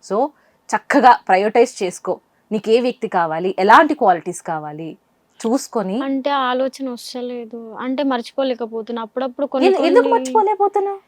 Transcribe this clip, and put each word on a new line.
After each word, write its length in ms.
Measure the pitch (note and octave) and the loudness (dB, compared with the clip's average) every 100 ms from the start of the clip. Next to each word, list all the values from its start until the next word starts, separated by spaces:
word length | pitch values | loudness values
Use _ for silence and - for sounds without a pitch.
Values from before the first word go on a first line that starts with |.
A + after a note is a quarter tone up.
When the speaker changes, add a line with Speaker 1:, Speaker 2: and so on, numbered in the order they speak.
| - | -4
Speaker 1:
So, 140 | G3 C#4+ _ _ _ _ G#3+ | -2 -2 _ _ _ _ -4
చక్కగా 440 | _ D4 B3+ A#3 - | _ 4 6 6 4
ప్రయారిటైజ్ 540 | F#3+ G#3 A#3+ A#3+ - | 2 2 2 2 0
చేసుకో. 380 | F#3 F3+ - C#3+ _ _ _ | -6 -6 -8 -8 _ _ _
నీకు 180 | G#3+ G#3 | -6 2
ఏ 100 | A3+ | 2
వ్యక్తి 280 | B3 A#3 G#3+ | 2 -4 -4
కావాలి, 460 | F#3 E3+ D#3+ F3+ - | -2 0 -2 -4 0
ఎలాంటి 360 | G3 A#3+ D#4+ | 4 6 6
క్వాలిటీస్ 480 | D4 G#3+ F3 D#3+ F3 | 2 2 2 -2 -12
కావాలి 560 | - D#3+ D3+ D3 D#3+ - _ _ _ _ A3+ | -8 -8 -8 -10 -12 -14 _ _ _ _ -2
చూసుకొని 560 | B3+ - A#3 F#3+ G#3 | -2 -2 -4 -4 -4
Speaker 2:
అంటే 280 | C4+ C4+ C4 | -2 -2 -2
ఆలోచన 600 | C#4+ B3+ B3+ C4 C4 C4+ | 0 0 0 -2 -4 -10
వస్తలేదు, 840 | A#3+ - B3+ B3 B3 A#3 A#3 A3+ | -10 -12 -10 -10 -10 -12 -14 -16
అంటే 300 | G#3+ B3+ C4 | -10 -6 -2
మర్చిపోలేకపోతున్నా. 1000 | C#4+ B3 A#3+ - C4+ B3 A#3 A3+ A3 A#3 | -2 -2 -4 -4 -4 -2 -6 -8 -8 -8
అప్పుడప్పుడు 440 | A3+ - C4 B3 C#4+ | -8 -6 -6 -4 -4
కొన్ని 220 | C4+ C4 | 2 2
Speaker 1:
ఎందు-, 120 | F#4+ | 4
ఎందుకు 220 | D#4 F#4 | 4 4
Speaker 2:
కొన్ని 160 | A#4 A#4 | 4 0
Speaker 1:
మర్చిపోలేకపోతున్నావు? 800 | C5 B4 G4+ G4+ G4+ G4+ G4 G4 | 0 0 0 2 0 0 -2 -6